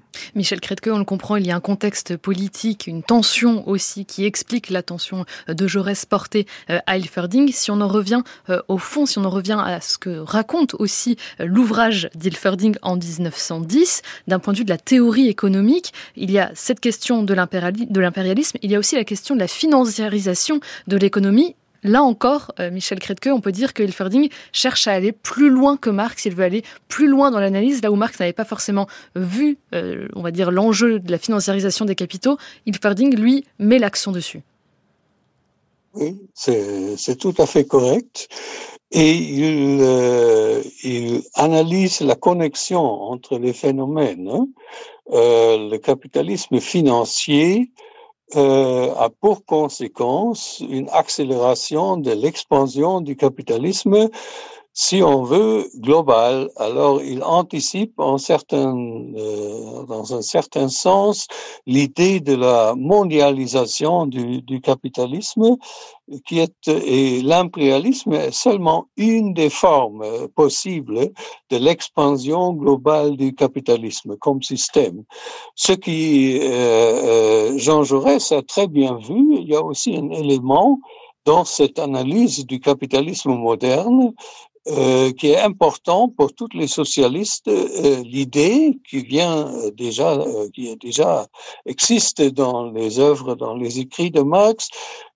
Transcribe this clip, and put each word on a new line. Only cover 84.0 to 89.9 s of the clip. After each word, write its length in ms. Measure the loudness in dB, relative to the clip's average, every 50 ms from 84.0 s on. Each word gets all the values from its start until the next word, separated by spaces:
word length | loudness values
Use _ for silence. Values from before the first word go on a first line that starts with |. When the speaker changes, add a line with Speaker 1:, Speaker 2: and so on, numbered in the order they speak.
| 4 2 0 -6 -16 -20 -20 -20 -20 _ _ _ _ -6
Speaker 2:
euh, 420 | -2 0 2 2 4 4 2 2 0
qui 160 | 0 2 2
est 100 | 4 4
important 720 | 2 0 2 2 2 2 2 0 _ 0 2 2 2 0
pour 240 | 0 0 0 -2 -2
tous 140 | -4 -12 -10 -6
les 160 | -6 -4 -4
socialistes, 800 | -2 -4 -4 -2 0 2 2 2 2 -2 -4 -6 -6 -6 -4 -2
euh, 540 | 0 0 0 -2 -2 0 2 2 2 0 -2
l'idée 720 | -6 -6 -6 -6 -2 0 2 2 4 4 4 4 2 0 -2 -6 -10
qui 140 | -8 -8 -6
vient, 460 | -4 -2 0 0 0 0 -2 -4 -4
euh, 220 | -6 -8 -8 -8
déjà, 420 | -8 -6 -8 -6